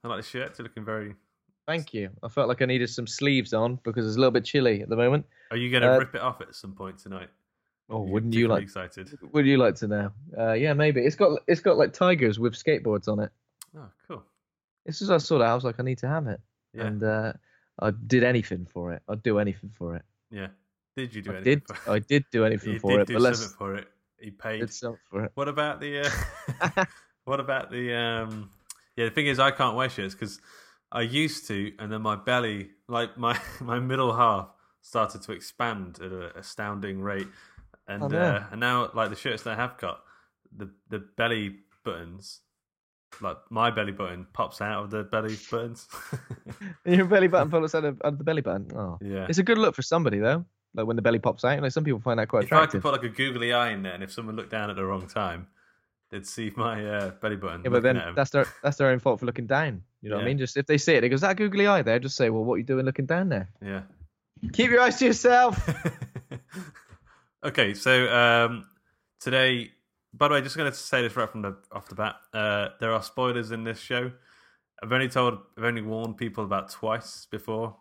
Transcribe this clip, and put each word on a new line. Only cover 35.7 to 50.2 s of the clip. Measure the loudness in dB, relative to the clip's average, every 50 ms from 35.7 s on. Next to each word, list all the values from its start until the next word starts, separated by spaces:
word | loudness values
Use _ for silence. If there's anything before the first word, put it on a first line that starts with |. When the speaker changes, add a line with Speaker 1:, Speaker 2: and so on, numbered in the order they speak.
| -4 -6 -10 -12 -12 -14
Speaker 1:
at | -12 -12
an | -10 -10 -12 -12 -14
astounding | -16 -16 -16 -10 -8 -8 -6 -6 -6 -6 -8 -8 -6
rate. | -6 -6 -6 -6 -6 -8 -12 -20 -20 _ _ -20 -20 _ -20 _ _
And, | -12 -8 -6
Speaker 2:
Oh, | -4 -2
no. | 0 2
Speaker 1:
uh, | 2 2 0 0 -4 -6
and | -6 -2
now, | 0 0 2 0 0 -2
like, | -2 -2 -2 -2
the | -4
shirts | -6 -6 -6 -6 -4 -6
that | -8
I | -4 -4
have | -4 -6 -6 -8
got, | -8 -8 -8 -8 _ _ _ _ _ _ _ _ _ _ -16
the, | -14 -14 -14 _ _ _ _
the | -10 -10
belly | -10 -12 _ -2 -2 0 0 -2 -4 -6 -10 -14 _ _ _ _ _
buttons, | -10 -10 -10 -12 -14 -16 -18 -18 -20 -20 -20 _ _ _ _ _ _ _ _ _ _ _ _ _ _ -18 -10
like, | -8 -8 -8 -10 _ _
my | -2 0 0 2
belly | 2 0 -2 -4
button | -4 -6 -8 -8 -8 -12 -14 _
pops | _ -6 -6 -6 -4 -8
out | -6 -4 -4 -6 -6
of | -6
the | -6 -6
belly | -6 -4 -4 -4 -4 -4 -8 -10 -10 -6
buttons. | -6 -6 -6 -6 -10 -14 -18 _ -18 -16 -12 -10 -10 -10 -10 _ -16 -16
<laughs> | _ -18 -16 -14 -14 -16 -16 _ _
Speaker 2:
Your | 4 6 6 8
belly | 8 6 6 8 8
button | 6 6 4 4
pops | 2 0 0 2 0
out | 0 0
of, | 0 -2 0 -2
out | -2
of | -2 0
the | -2
belly | -2 0 0
button. | 0 -2 -4 -4 -6 -8 -8
Oh. | -8 -6 -6 -8 -8
Speaker 1:
Yeah. | -8 -6 -6 -6 -4 0
Speaker 2:
It's | 2 2
a |
good | 4 4 4 4
look | 4 2 2
for | 0
somebody, | -2 0 0 2 2 2 0
though. | 2